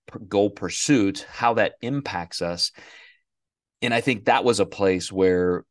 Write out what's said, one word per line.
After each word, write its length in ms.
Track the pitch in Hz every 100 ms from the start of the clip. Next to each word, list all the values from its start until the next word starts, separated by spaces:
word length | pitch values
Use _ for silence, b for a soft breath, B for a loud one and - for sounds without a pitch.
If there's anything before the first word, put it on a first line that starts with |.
| -
p-, 80 | 113 104
goal 220 | 101 101
pursuit, 760 | - 90 - - 135 98 95 -
how 260 | - 120
that 180 | 113 98 -
impacts 580 | 120 139 139 90 85 -
us. 300 | 87 87 - B B B B B B _ _ _ _ _
And 100 | 123
I 80 | 117
think 260 | 131 110 123
that 180 | 123
was 160 | 120 104
a 60 | 95
place 440 | - 98 92 -
where 540 | 95 92 90 90 90 -